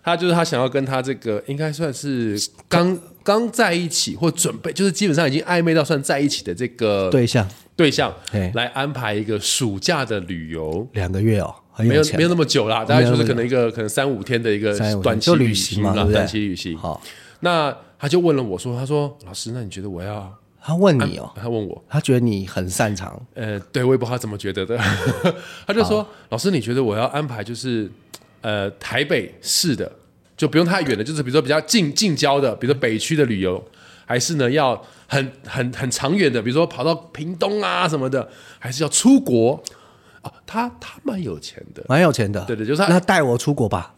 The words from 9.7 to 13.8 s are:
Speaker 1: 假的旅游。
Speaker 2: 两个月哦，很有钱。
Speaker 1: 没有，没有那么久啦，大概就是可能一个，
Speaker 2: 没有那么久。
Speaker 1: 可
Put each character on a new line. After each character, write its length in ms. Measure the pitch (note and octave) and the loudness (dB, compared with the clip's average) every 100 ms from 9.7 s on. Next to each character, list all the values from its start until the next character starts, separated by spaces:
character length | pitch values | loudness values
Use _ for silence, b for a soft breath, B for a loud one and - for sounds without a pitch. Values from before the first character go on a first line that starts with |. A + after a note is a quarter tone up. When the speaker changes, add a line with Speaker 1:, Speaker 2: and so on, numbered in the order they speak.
| G2 | -2
Speaker 1:
假 280 | - D#3+ | -2 -2
的 120 | A#2+ G#2+ | -2 -4
旅 280 | F2 F2 D#2+ | -4 -8 -8
游。 380 | D#2+ D#2 E2+ B2+ | -6 -4 -6 -6
Speaker 2:
两 180 | G#2+ F2+ | -4 -2
个 100 | F#2+ | 0
月 180 | A2 G#2 | 2 2
哦， 120 | D#2+ - _ | -2 -8 _
很 140 | - | 0
有 160 | A2+ D3 | 2 4
钱。 160 | D3+ A2 | 2 2
Speaker 1:
没 0 | |
有， 0 | |
没 60 | |
有 60 | E3+ | 2
那 60 | |
么 100 | F3 | 2
久 240 | D3 C3+ A2 | 2 2 2
啦， 160 | A2 | 0
大 140 | A#2 D3 | 4 4
概 60 | |
就 80 | A#2+ | 6
是 100 | B2 | 4
可 80 | A2+ | 2
能 120 | A#2+ | 0
一 40 | A#2+ | 0
个， 80 | B2+ | 2
Speaker 2:
没 60 | |
有 20 | |
那 0 | |
么 60 | A#2 | 0
久。 40 | |
Speaker 1:
可 60 | A2+ | -2